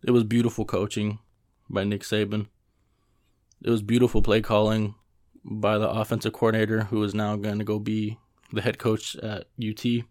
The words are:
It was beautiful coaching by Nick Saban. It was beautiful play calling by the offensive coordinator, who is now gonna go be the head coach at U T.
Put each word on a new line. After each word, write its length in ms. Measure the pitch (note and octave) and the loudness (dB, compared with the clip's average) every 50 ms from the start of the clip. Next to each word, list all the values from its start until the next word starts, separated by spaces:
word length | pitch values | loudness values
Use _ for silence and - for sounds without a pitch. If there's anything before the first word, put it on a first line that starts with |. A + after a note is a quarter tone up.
It 100 | - - | 2 4
was 120 | B2 A#2+ A2+ | 4 4 4
beautiful 400 | G#2+ A2+ A#2+ A#2 A#2 - - A2 | 4 2 2 2 2 0 -2 -4
coaching 560 | - - F#2 G2+ G2+ - A2 G#2 G#2+ G#2 G#2+ _ _ _ _ _ _ _ _ _ _ | -2 -2 -2 -2 -2 -2 -2 -2 -2 -4 -6 _ _ _ _ _ _ _ _ _ _
by 140 | - G2 G2 | -2 -2 0
Nick 200 | G2+ G#2 G2 - | 0 -2 -4 -4
Saban. 440 | - - G#2+ G#2+ G2+ G#2 G#2+ G#2 - _ _ _ _ _ _ _ _ _ _ _ _ _ _ _ _ _ _ _ _ _ _ | -2 0 0 0 0 -2 -4 -6 -6 _ _ _ _ _ _ _ _ _ _ _ _ _ _ _ _ _ _ _ _ _ _
It 80 | - - | -2 0
was 120 | A#2 A2 | 0 0
beautiful 400 | G2+ G#2 A2+ B2 B2+ A#2 - A2+ | 2 2 4 4 4 6 6 6
play 180 | G2+ - G#2 A2 | 6 6 4 2
calling 560 | G#2 - A2+ G#2 G#2+ G#2+ A2 A2 G#2+ G#2 G#2 _ _ _ _ _ _ _ _ - _ | 2 2 2 4 4 4 2 0 0 -2 -6 _ _ _ _ _ _ _ _ -20 _
by 340 | - G#2 G#2+ G#2 G#2 G#2+ G#2 | -10 -8 -2 0 0 2 2
the 120 | G#2+ - | 0 0
offensive 420 | - A2 G#2+ - A#2 A2 - A#2 | 0 -2 -2 -2 -4 -4 -4 -6
coordinator, 540 | - - - A2+ A2 A2 A2 G#2+ A2+ A2 A2+ | -4 0 0 2 2 2 0 2 0 -2 -2
who 180 | G2+ A#2 G#2+ G#2+ | -2 -2 -2 -2
is 100 | G#2 G2 | -2 -2
now 220 | G#2 G#2+ G#2 G#2+ | -2 -2 -2 -2
gonna 300 | G#2 G2+ G#2+ G2+ G#2 G#2+ | -4 -4 -4 -4 -4 -2
go 140 | G#2+ G#2+ G#2+ | -2 -2 -4
be 380 | G#2 G#2 G#2+ G#2+ G#2+ G#2 A2 - _ _ _ _ _ _ - | -2 -2 -2 -2 -2 -4 -6 -10 _ _ _ _ _ _ -6
the 80 | G#2+ | -4
head 180 | G2 A#2+ G#2+ - | -2 -2 -4 -2
coach 380 | - A#2+ A2 A2 - - - - | 0 0 0 0 -2 -8 -12 -10
at 320 | - A2 G#2+ G2 - _ _ - | -8 -8 -8 -8 -10 _ _ -8
U 160 | A#2+ G#2+ G#2+ | -6 -6 -6
T. 320 | - - B2 A#2+ A#2+ A2+ _ | -2 -2 0 0 0 -2 _